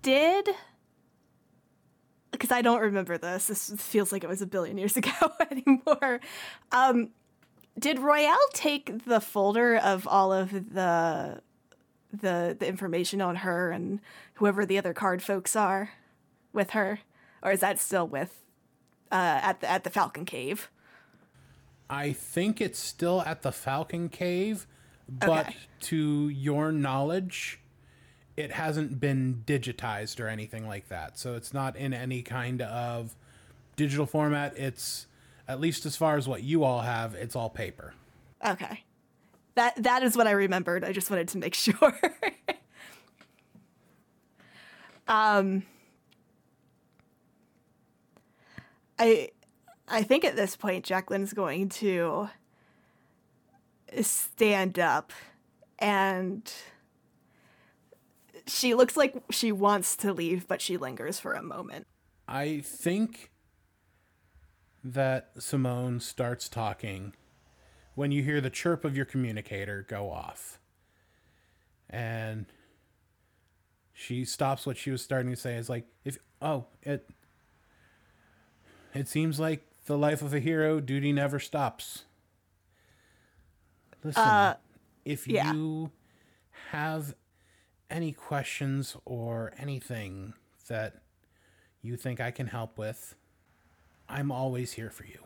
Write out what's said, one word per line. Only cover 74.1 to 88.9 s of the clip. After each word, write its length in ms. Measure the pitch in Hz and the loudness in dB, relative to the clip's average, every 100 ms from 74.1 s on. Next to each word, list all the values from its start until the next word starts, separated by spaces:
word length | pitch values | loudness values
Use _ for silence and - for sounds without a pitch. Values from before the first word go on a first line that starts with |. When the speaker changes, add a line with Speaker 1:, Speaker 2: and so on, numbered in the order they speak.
| 123 127 | -6 -6
Speaker 2:
stops 400 | - 135 135 - | -2 -2 -2 -4
what 120 | 127 | -6
she 140 | - | -6
was 100 | 127 | -6
starting 300 | - 131 127 | -4 -2 -2
to 40 | 123 | -4
say. 180 | 131 117 | -6 -6
It's 140 | 117 | -6
like, 180 | 120 117 _ 135 | -8 -8 _ -12
if, 120 | 131 _ _ | -12 _ _
oh, 240 | 147 143 117 _ | -4 -4 -6 _
it, 260 | - 143 - - _ _ _ _ _ _ _ _ _ _ _ _ _ _ _ - - | -8 -8 -8 -20 _ _ _ _ _ _ _ _ _ _ _ _ _ _ _ -20 -12
it 140 | 139 135 | -8 -4
seems 320 | 151 160 147 | 0 0 0
like 260 | 160 151 _ _ - | -2 -4 _ _ -4
the 100 | 147 | 2
life 240 | 147 151 | 2 2
of 120 | 147 | -2
a 60 | 147 | -2
hero, 400 | 131 160 156 156 | 0 2 2 2
duty 320 | 131 139 143 | 0 0 2
never 280 | 143 143 139 | 2 0 -2
stops. 640 | - 151 127 - - - - _ _ _ _ _ _ _ _ _ _ _ _ _ _ _ _ _ _ - | -4 -2 -2 -4 -14 -16 -18 _ _ _ _ _ _ _ _ _ _ _ _ _ _ _ _ _ _ -10
Listen, 180 | 151 147 | -4 2
Speaker 1:
Uh, 320 | 220 214 196 147 _ _ _ _ - | 6 6 4 2 _ _ _ _ -8
Speaker 2:
if 220 | 143 - | -6 -2
Speaker 1:
yeah. 240 | 214 147 | 0 0
Speaker 2:
you 380 | 156 156 156 160 _ _ _ _ _ _ - - | -2 -4 -6 -8 _ _ _ _ _ _ -20 -10
have 460 | 151 156 160 147 - _ _ _ _ _ _ _ | -6 -4 -4 -8 -12 _ _ _ _ _ _ _
any 220 | 151 165 | -6 -6
questions 840 | 143 - 147 131 - 139 135 131 | -6 -6 -6 -4 -6 -2 -2 -4